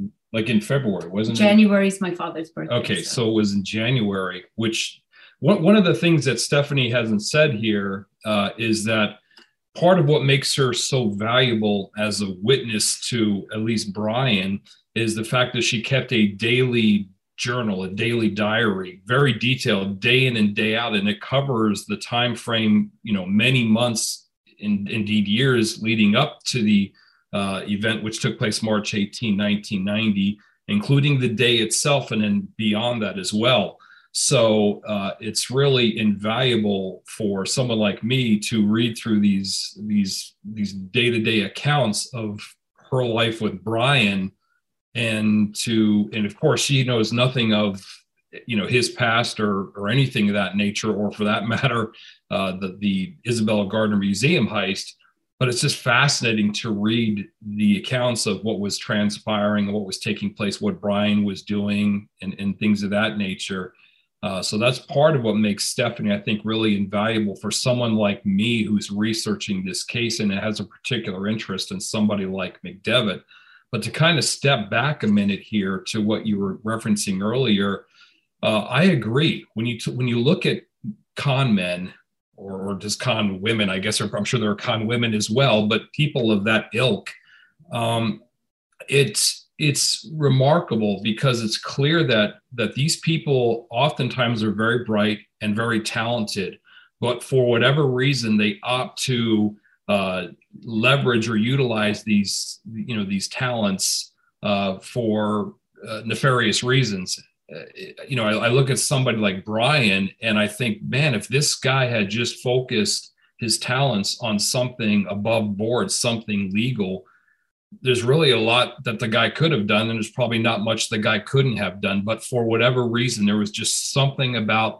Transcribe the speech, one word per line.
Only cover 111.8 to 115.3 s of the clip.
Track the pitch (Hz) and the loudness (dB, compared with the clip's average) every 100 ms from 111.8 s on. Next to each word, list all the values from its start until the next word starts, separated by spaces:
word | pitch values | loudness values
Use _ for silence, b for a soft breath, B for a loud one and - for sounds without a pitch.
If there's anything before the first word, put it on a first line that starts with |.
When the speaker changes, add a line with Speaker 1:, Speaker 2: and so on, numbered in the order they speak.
| 123 | 2
Speaker 1:
had | 113 98 | 0 -2
just | 113 117 - | -2 -4 -4
focused | 127 127 127 107 101 - - _ _ - | 0 0 0 0 0 -2 -8 _ _ -6
his | 117 - | -2 -2
talents | - 131 139 104 98 - | -2 0 2 0 -2 -4
on | 113 101 | -2 -2
something | - 127 117 - 110 104 95 | 0 0 -2 -2 2 2 0
above | 101 110 | -2 0